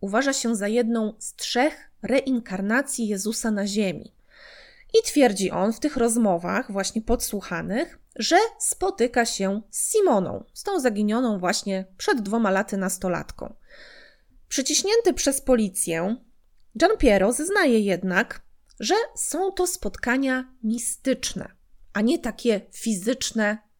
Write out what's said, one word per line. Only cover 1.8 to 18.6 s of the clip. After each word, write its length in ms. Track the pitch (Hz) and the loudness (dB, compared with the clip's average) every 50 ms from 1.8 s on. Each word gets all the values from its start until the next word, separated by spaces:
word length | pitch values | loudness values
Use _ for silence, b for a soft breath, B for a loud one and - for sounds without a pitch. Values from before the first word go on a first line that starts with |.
| - - - _ | -12 -20 -16 _
reinkarnacji 1040 | - 190 247 269 269 262 262 233 226 - 185 190 196 202 220 254 - - - - 233 208 | -4 0 0 0 2 0 -2 -2 -4 -4 -6 -4 -2 0 0 0 0 -2 -2 -4 -2 -2
Jezusa 440 | 208 190 190 214 226 - - 226 | -2 -2 -4 -4 -4 -2 -2 -2
na 160 | 214 202 196 202 | 0 0 -2 -2
ziemi. 460 | 196 208 208 190 165 147 - - _ B B B B B B B B B B B B B B B - | 0 0 0 0 -2 -6 -10 -16 _ B B B B B B B B B B B B B B B 2
I 100 | 453 453 | 2 2
twierdzi 460 | - - 294 277 240 202 190 196 185 | 4 4 4 4 6 4 2 0 0
on 220 | - 175 185 214 226 | 0 0 0 0 0
w 60 | - | 0
tych 180 | - 302 - 254 | -2 -2 0 0
rozmowach 720 | 233 233 220 233 226 208 180 170 175 175 190 196 262 - | 0 2 2 2 2 2 2 2 0 -2 -2 -2 -2 -4
właśnie 300 | 202 196 196 - - 226 | -4 -4 -4 -4 -4 -4
podsłuchanych, 960 | 220 - 233 247 - - - 202 - - 180 165 165 170 190 240 339 339 - - _ _ - | -2 0 0 0 0 -4 -6 -8 -6 -6 -6 -6 -4 -4 -4 -4 -4 -4 -8 -14 _ _ -10
że 220 | - 220 220 320 359 440 453 - - | -6 0 2 4 4 4 2 -2 -4
spotyka 640 | - - - - 370 392 392 - 226 247 - 254 233 | -4 -4 -4 -2 -2 -4 0 0 0 0 2 0 0
się 360 | 226 - - 196 190 196 214 - - | 0 -2 -2 -2 -2 -2 -4 -6 -8
z 220 | - - - - | -8 -6 -4 0
Simoną, 520 | - 440 403 370 262 202 185 151 - - - - _ | 2 4 4 4 4 4 2 0 -4 -8 -10 -14 _
z 100 | - - | -12 -6
tą 160 | 415 403 359 | -4 -2 0
zaginioną 600 | 254 254 214 202 208 208 214 233 262 233 214 196 | 0 0 0 0 0 0 2 0 0 0 0 0
właśnie 460 | 180 175 202 - - 202 190 190 190 - - - | 0 0 -2 -2 -2 -4 -4 -4 -6 -8 -12 -4
przed 240 | - - 403 254 | -2 0 0 0
dwoma 300 | 208 196 208 233 226 202 | 0 0 0 0 2 2
laty 260 | 190 190 214 - - 196 | 2 2 0 -2 -2 -2
nastolatką. 760 | 185 165 - - - 185 175 160 - - - - - - - B B B B B B B B B B B B B B B B - - _ | -2 -2 -4 -4 -2 -2 -2 -2 -4 -8 -12 -12 -12 -14 -14 B B B B B B B B B B B B B B B B -20 -14 _
Przyciśnięty 640 | - - 262 - 302 - - 381 427 466 466 370 277 | -4 -4 -2 0 0 0 2 2 2 4 4 2 2
przez 280 | - - 285 269 269 | 2 0 0 0 0
policję, 760 | - - 262 233 220 196 185 - - - 165 165 170 196 226 262 - - - _ _ _ _ _ - - - 220 | 2 2 2 4 2 0 -2 -4 -4 -2 -2 -2 -2 -2 -4 -6 -8 -14 -20 _ _ _ _ _ -20 -16 0 2
Gian 180 | 330 381 440 427 | 4 4 4 4
Piero 340 | - 254 202 196 180 208 | 6 6 6 6 6 4
zeznaje 480 | 240 - 302 359 392 415 370 285 233 220 | 2 0 -2 0 2 2 4 4 4 4
jednak, 640 | 208 202 185 165 190 185 180 185 226 - - - - - - - | 4 2 0 0 -2 0 0 0 0 0 -4 -14 -18 -20 -20 -20